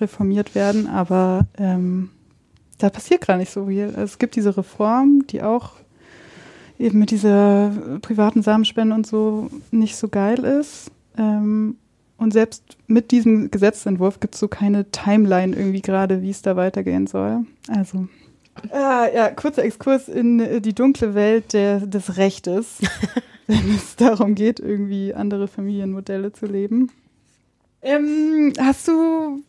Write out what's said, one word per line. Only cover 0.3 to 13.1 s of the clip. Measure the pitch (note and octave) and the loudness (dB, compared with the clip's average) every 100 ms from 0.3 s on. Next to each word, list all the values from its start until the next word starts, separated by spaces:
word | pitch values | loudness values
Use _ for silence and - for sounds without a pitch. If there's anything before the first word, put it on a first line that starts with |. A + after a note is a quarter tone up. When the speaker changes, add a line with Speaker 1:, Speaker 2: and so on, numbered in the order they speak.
| G3+ G3+ | 0 -2
Speaker 1:
werden, | G3+ G3+ G#3+ G#3 | -2 0 0 -2
aber, | G3 F3+ F#3 F#3 F#3 G3+ - | -2 0 2 2 2 0 0
ähm, | G3 F#3 F3+ F#3 F#3 - _ _ _ _ _ - | -2 0 -2 -4 -6 -12 _ _ _ _ _ -2
da | G3+ | -2
passiert | - - F4 - | -2 0 0 2
gar | F#3 | -2
nicht | F#3 | -2
so | G3+ G3 | -6 -4
viel. | G3 G#3 | -4 -4
Also | G#3+ | -6
es | G3+ - | -8 -4
gibt | A#3+ | -4
diese | - G3+ G3 | 0 0 0
Reform, | F#3 - G#3+ A#3+ C#4 C#4+ C#4 | -4 -2 0 2 4 4 2
die | - | -4
auch | G#3+ A#3+ - - _ _ _ - - - - - - - | -2 -2 -4 -16 _ _ _ -20 -20 -20 -20 -20 -20 -4
eben | A#3 G#3 | 0 4
mit | G#3 | 2
dieser, | G#3+ G#3 G3+ G3+ G3+ G#3 | 2 4 6 6 4 2
äh, | G#3 - G#3+ | -2 -8 -10
privaten | - G#3+ G#3+ A3 | -4 0 2 2
Samenspende | G#3 G#3+ G#3+ - A3 | 2 2 2 0 0
und | A3 G#3+ | 0 -2
so | G#3+ G#3+ G#3+ B3+ D4 - | 0 0 -2 -6 -12 -4
nicht | A3+ A3 - | 0 0 -2
so | G#3+ | -4
geil | G3+ G3 A#3+ | 0 0 0
ist. | B3 C#4 D4 - - _ _ - | 0 0 -2 -10 -20 _ _ -2
Ähm, | G#3+ G#3 G#3+ G#3+ G#3+ - _ _ _ _ | 0 0 0 0 -2 -6 _ _ _ _
und | A3 | 2
selbst | G#3 A3 - _ - - | 2 2 -2 _ -20 2
mit | A3+ A3 | 2 4